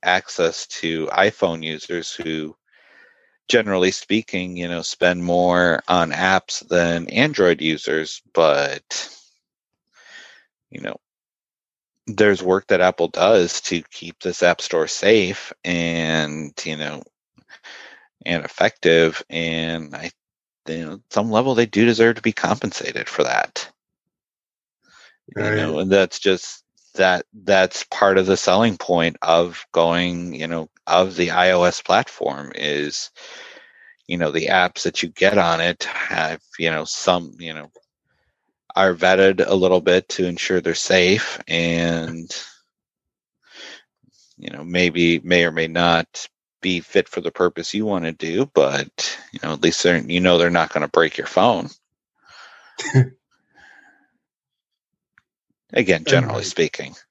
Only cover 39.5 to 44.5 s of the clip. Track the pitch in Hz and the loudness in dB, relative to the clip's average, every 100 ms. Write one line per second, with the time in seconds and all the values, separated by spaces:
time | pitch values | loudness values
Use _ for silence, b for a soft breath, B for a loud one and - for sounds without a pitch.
39.5 | 95 92 92 85 90 - - 92 85 - | 2 4 4 4 2 0 -4 -4 -4 -2
40.5 | 95 85 82 - 92 90 104 - - - | 0 0 -4 2 4 4 2 -2 -10 -6
41.5 | 85 85 85 85 85 82 82 82 B B | -4 -2 0 -2 -2 -6 -10 -12 B B
42.5 | B _ _ _ _ _ _ _ _ B | B _ _ _ _ _ _ _ _ B
43.5 | B B B B _ _ _ _ - - | B B B B _ _ _ _ -18 -16